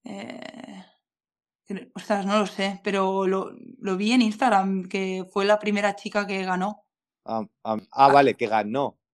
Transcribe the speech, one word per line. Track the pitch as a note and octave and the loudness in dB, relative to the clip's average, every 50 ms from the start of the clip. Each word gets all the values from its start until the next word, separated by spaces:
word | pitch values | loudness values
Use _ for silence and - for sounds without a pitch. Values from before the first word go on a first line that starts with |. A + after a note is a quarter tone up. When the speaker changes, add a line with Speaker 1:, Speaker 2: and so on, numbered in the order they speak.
| _ | _
Speaker 1:
Eh, | A3+ G#3 G3 - - - - - - - - - - G3+ F#3+ F#3 _ _ _ _ _ _ _ _ _ _ _ _ _ _ _ _ | -14 -14 -12 -12 -12 -14 -14 -14 -16 -16 -16 -18 -18 -18 -18 -20 _ _ _ _ _ _ _ _ _ _ _ _ _ _ _ _
cre-, | _ G3+ F#3 - - _ | _ -10 -10 -10 -14 _
ostras, | G3 - - G#3+ G3+ F#3+ | -18 -4 -2 -2 -2 0
no | G3 G3+ G#3+ | 0 2 2
lo | G#3 | 0
sé, | F#3+ - - F#3+ G3 G3 F#3+ _ | 0 -2 -4 -4 -4 -4 -6 _
pero | G#3 G3 G3 F#3+ F#3+ F#3+ F#3+ F#3+ | -2 0 0 0 0 0 0 0
lo, | F#3 F#3+ F#3+ - - - - - - - - | 0 0 -2 -4 -8 -12 -18 -20 -20 -20 -10
lo | - G3 F#3 | -4 -4 -2
vi | F#3 G#3 G#3+ | -2 0 2
en | A#3+ B3+ | 4 4
Instagram, | A#3 G#3+ G#3 - C4+ B3 G#3+ G3 F#3+ G3 F#3+ F#3+ F3+ | 2 2 0 0 2 4 4 4 2 2 -2 -2 -4
que | F3+ - G3 F#3+ F#3+ F#3 F#3+ F#3 F#3 | -4 -6 -4 -4 -4 -4 -6 -8 -4
fue | _ G3+ G3 | _ 0 4
la | G3+ G#3 G#3+ | 4 2 2
primera | G#3 G#3 G#3 G3+ G3+ G#3 G3+ | 2 -2 -2 0 0 0 -2
chica | - - G3+ - G#3 G3+ | -2 -10 -4 -4 -4 -4
que | F#3 G3 F#3+ F#3+ | -2 -4 -4 -2
ganó. | F#3 F#3 F3+ F#3 G#3 G#3+ - _ _ _ _ _ _ _ _ _ | -2 -2 -2 -2 -4 -6 -8 _ _ _ _ _ _ _ _ _
Speaker 2:
Ah, | - A2+ A2+ G#2+ - _ _ _ | -6 -6 -6 -6 -8 _ _ _
ah, | A2+ A2 G#2+ - _ | -4 -4 -4 -6 _
ah, | - - C#3 | 4 6 6
Speaker 1:
Ah. | C#3 C#3 | 8 8
Speaker 2:
vale, | C#3+ C#3 C3 G#2+ | 8 6 6 2
que | _ B2 | _ -2
ganó | G#2 A2 A2 G#2 G#2 A2+ C3+ C#3+ A#2 - _ _ _ | 0 0 0 -2 -2 -2 -4 -4 -4 -6 _ _ _